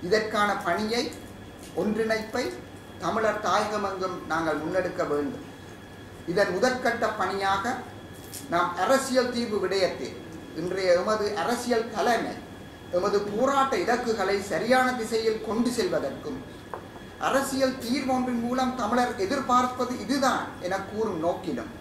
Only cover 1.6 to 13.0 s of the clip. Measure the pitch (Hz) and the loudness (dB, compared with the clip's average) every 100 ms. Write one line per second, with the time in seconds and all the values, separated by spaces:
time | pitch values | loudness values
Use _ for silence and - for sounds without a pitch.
1.6 | - 147 196 214 220 220 208 247 302 359 | -10 -2 0 2 2 0 -2 -4 -4 -6
2.6 | - - - - - 220 214 202 196 190 | -14 -16 -16 -6 -2 2 2 2 2 2
3.6 | 214 214 196 190 185 175 - 160 160 151 | 2 0 -2 -2 -4 -4 -2 -2 0 0
4.6 | 156 185 175 160 156 147 143 117 - - | 0 0 0 -2 0 0 0 -4 -10 -14
5.6 | - - - - - - - 170 190 180 | -16 -16 -18 -16 -16 -14 -2 2 2 4
6.6 | 247 247 247 220 226 - 185 196 196 196 | 2 2 0 0 -2 0 -2 0 0 0
7.6 | 233 262 - - - - - - - 170 | 0 -4 -8 -14 -14 -14 -14 -12 -2 0
8.6 | 180 - 190 262 254 254 247 233 233 208 | 0 0 4 4 4 2 2 0 0 0
9.6 | 180 196 175 - 123 - - - - - | 2 2 2 0 -8 -8 -12 -14 -12 -6
10.6 | 175 185 185 175 196 214 208 147 185 240 | -4 0 4 6 6 2 2 0 0 0
11.6 | 240 233 226 214 240 233 147 - - - | 2 0 0 0 2 4 0 -6 -12 -14
12.6 | - - - 175 | -14 -16 -2 0